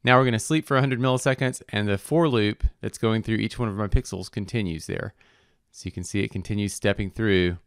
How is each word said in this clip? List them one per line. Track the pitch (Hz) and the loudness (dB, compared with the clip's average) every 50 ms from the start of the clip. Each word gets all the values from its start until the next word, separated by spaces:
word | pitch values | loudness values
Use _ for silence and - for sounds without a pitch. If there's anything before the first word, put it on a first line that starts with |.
| - | 4
Now | 123 127 | 6 6
we're | 127 131 | 6 6
gonna | 127 113 110 | 4 0 0
sleep | - - 156 160 147 | -2 0 -2 -2 0
for | - 139 | 2 2
a | 131 | 2
hundred | 135 139 127 117 | 2 2 0 0
milliseconds, | 127 131 127 123 - 143 131 - 139 127 - - - - | 0 0 0 2 0 0 0 0 -2 -4 -4 -6 -14 -6
and | - 107 104 | -4 -2 0
the | 101 101 98 | 0 0 -2
for | - - 143 165 170 | -2 0 2 2 2
loop | 156 123 113 104 104 110 _ - - - _ | 4 4 2 2 2 0 _ -2 -4 -2 _
that's | - 107 - | -10 -10 -6
going | - - 113 110 113 | 0 0 2 2 0
through | 104 110 113 | 0 0 -2
each | 104 107 110 - - | 0 -2 -4 -4 -4
one | 120 110 | -4 -4
of | 98 | -2
my | 101 107 | -4 -2
pixels | 98 - 135 - - - 92 90 - | 2 0 0 0 -2 -8 -8 -8 -8
continues | - 110 101 98 - 117 104 87 80 78 - | -8 -8 -8 -4 -4 -4 -2 -2 -6 -6 -6
there. | - - 50 - - _ _ _ _ _ _ _ _ _ _ _ _ | -6 -6 -6 -6 -10 _ _ _ _ _ _ _ _ _ _ _ _
So | _ - - | _ -12 -12
you | 95 | -10
can | - - 90 | -8 -8 -10
see | - - 101 | -4 -2 -2
it | 98 - | -2 -2
continues | - 98 90 - 107 104 104 101 - | -4 -8 -6 -4 -4 -2 -2 -4 -4
stepping | - - 101 101 - 104 95 | 0 0 0 0 0 -4 -6
through | - - 110 107 98 92 90 87 87 90 _ | -4 -2 2 4 4 6 4 4 0 -2 _